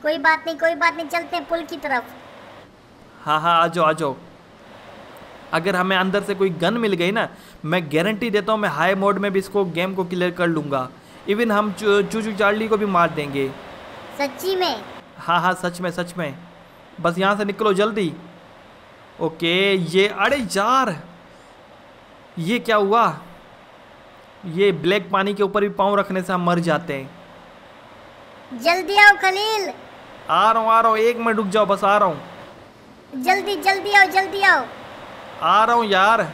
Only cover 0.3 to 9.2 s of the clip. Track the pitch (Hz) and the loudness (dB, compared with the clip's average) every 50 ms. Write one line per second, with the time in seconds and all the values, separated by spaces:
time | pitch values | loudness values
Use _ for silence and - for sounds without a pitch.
0.3 | 320 320 - 330 330 285 320 330 339 294 330 339 311 320 330 285 - 339 339 294 | 2 2 -2 -8 -6 -2 0 -2 0 2 0 0 0 -2 -8 -6 -6 -6 -6 -4
1.3 | 349 339 285 - 339 339 320 - 339 285 285 294 269 240 226 - - - - - | -8 -8 -4 -4 -6 -6 -6 -8 -12 -10 -4 -4 -4 -4 -4 -6 -18 -20 -20 -20
2.3 | - - - - - - - - - - - - - - - - - - - 151 | -20 -20 -20 -20 -20 -20 -20 -20 -20 -20 -20 -20 -20 -20 -20 -20 -20 -12 -4 -2
3.3 | 151 156 156 170 170 165 170 165 160 175 160 156 160 160 160 139 131 - - - | -2 0 2 2 4 4 2 2 2 2 2 2 2 0 -2 -4 -4 -6 -14 -20
4.3 | - - - - - - - - - - - - - - - - - - - - | -20 -20 -20 -20 -20 -20 -20 -20 -20 -20 -20 -20 -20 -20 -20 -20 -20 -20 -20 -20
5.3 | - - - - - 165 165 196 190 180 180 190 190 185 185 190 185 202 196 208 | -20 -20 -14 -6 -6 -4 -2 0 0 0 0 2 2 0 0 0 0 -2 -2 -2
6.3 | 202 185 196 196 170 151 170 180 220 240 226 208 196 170 170 180 208 - 180 - | -2 0 0 -2 0 0 0 0 0 0 0 -2 0 0 0 0 0 -2 -4 -4
7.3 | - - - - - - - 151 170 185 170 143 139 156 170 208 220 196 240 233 | -8 -16 -20 -20 -20 -12 -6 -2 -2 -2 -2 0 0 0 0 0 -2 -2 -4 -2
8.3 | 196 208 196 220 220 214 208 185 143 147 160 180 196 190 196 202 202 190 | -2 -2 0 0 -2 0 0 -2 -2 0 0 0 2 2 2 0 0 0